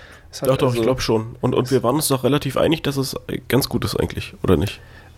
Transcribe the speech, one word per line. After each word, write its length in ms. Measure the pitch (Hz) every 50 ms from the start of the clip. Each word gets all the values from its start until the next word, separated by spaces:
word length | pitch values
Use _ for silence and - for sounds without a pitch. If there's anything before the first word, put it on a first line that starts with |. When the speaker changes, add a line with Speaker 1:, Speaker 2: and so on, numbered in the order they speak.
| - - - - - -
Speaker 1:
Es 120 | - - -
hat 60 | 131
Speaker 2:
Doch, 80 | 135 131
doch, 80 | 151 127
Speaker 1:
also 100 | 120 117
Speaker 2:
ich 40 | 113
glaub 160 | 117 131 127
schon. 360 | - - 117 110 113 117 123 -
Und, 140 | - 104 -
und 160 | - 127 127
wir 120 | 135 123 110
waren 120 | 117 131
uns 140 | 156 151 -
doch 160 | 139 127 123
relativ 320 | 123 139 147 - 143 127
einig, 260 | - - - 165 160 -
dass 140 | 151 135
es 200 | 139 131 - - - - - - - - -
ganz 200 | - 127 131 -
gut 160 | - - -
ist 100 | 101 - -
eigentlich, 360 | - - - - - - - - -
oder 140 | - 92
nicht? 240 | 73 95 107 - - - - - - - - -